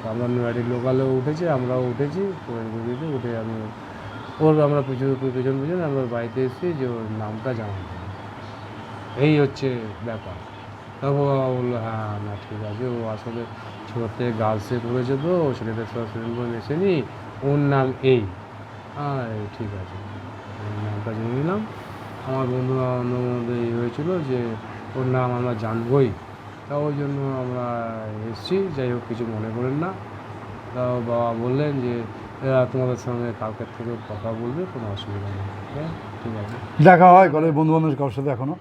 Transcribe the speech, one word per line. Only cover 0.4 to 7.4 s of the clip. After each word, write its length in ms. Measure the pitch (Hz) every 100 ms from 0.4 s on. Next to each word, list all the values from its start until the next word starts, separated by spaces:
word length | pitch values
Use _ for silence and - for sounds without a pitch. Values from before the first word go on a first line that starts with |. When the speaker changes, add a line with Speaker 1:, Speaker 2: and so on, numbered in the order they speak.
| 120 117 120
Speaker 1:
লোকালেও 360 | 123 127 131 135
উঠেছি, 420 | 131 127 156 175
আমরাও 340 | 139 127 127
উঠেছি, 400 | 127 117 143 165
ওর 340 | 196 175 110 117
গদিতে 500 | 113 110 113 123 160
উঠে 320 | 135 120 117
আমি 300 | 110 113 107 107 - - - - - -
ওর 220 | 156 156
আমরা 200 | 147 147
পিছু, 340 | 135 127 135 131
পিছন 100 | 135
পিছন 400 | 127 127 135 143
আমরা 140 | 180 160
ওর 200 | 135 127
বাড়িতে 320 | 117 117 117
এসেছি 300 | 131 127 180 160
যে 80 | 127
ওর 320 | 117 110 107
নামটা 340 | 107 110